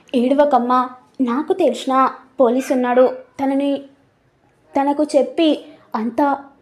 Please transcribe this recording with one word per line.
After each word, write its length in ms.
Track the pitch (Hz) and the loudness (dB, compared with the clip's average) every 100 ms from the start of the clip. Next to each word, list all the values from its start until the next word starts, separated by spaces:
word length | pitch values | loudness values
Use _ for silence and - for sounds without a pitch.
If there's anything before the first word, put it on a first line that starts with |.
| _ | _
ఏడవకమ్మా, 760 | 262 247 277 285 254 240 254 254 - _ - | -2 2 2 2 2 2 0 -2 -8 _ -6
నాకు 320 | 254 247 311 | -4 -2 -2
తెలిసిన 560 | 381 311 226 - 262 262 - - - | 0 0 -2 -2 0 0 -2 -8 0
పోలీసు 320 | 240 247 262 | 2 2 -2
ఉన్నాడు, 400 | 262 247 247 254 - - - | -2 0 4 2 0 -12 -6
తనని, 400 | 269 269 285 277 277 _ _ _ _ _ _ _ _ 277 | -2 -2 -2 -4 -8 _ _ _ _ _ _ _ _ -4
తనకు 240 | 277 285 294 285 | -2 0 0 0
చెప్పి 480 | 254 - 330 285 - - _ | 0 0 0 0 -6 -20 _
అంతా 440 | 233 226 233 285 269 - _ | -6 -4 -2 -2 -2 -8 _